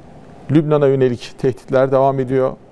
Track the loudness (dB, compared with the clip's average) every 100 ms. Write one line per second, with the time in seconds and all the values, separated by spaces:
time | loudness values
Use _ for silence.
0 | -20 -20 -20 -20 -2 0 2 2 2 2
1 | 0 -2 -10 -6 -4 -4 -2 0 2 2
2 | 0 -2 -2 -2 -2 -6 -18